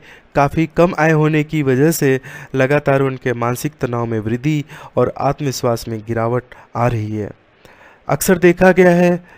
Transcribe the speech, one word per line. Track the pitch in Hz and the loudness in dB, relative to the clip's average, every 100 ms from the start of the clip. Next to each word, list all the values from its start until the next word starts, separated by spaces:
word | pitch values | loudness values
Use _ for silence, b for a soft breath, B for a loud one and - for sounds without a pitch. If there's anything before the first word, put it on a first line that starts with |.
| B B _ | B B _
काफ़ी | - 143 - 160 | -2 0 0 -2
कम | - 175 - | 0 0 2
आय | 156 | 2
होने | 156 151 156 | 2 2 0
की | 151 156 | -2 -2
वजह | 135 127 151 | 0 2 2
से | 165 143 131 B B 139 | 2 0 0 B B -8
लगातार | 131 131 147 147 135 | -2 0 0 0 0
उनके | 139 131 127 | 0 -4 -6
मानसिक | 117 120 123 151 - | -4 -4 -4 -6 -6
तनाव | 127 120 117 | -6 -4 -4
में | 113 | -4
वृद्धि | 107 120 139 151 143 B B - | -4 -4 -2 -4 -4 B B -2
और | 123 - | -2 0
आत्मविश्वास | 135 143 143 123 123 117 - | -2 -2 -6 -4 -4 -4 -6
में | 113 107 | -10 -6
गिरावट | 113 113 123 - B B 120 | -4 -2 -4 -6 B B -4
आ | 120 | -2
रही | 117 107 107 | -2 -4 -6
है। | 101 - _ b b b b b - | -8 -12 _ b b b b b -6
अक्सर | 143 - 180 | -2 0 4
देखा | 175 175 185 | 4 4 4
गया | 185 180 | 6 4
है | 175 180 175 b | 4 4 0 b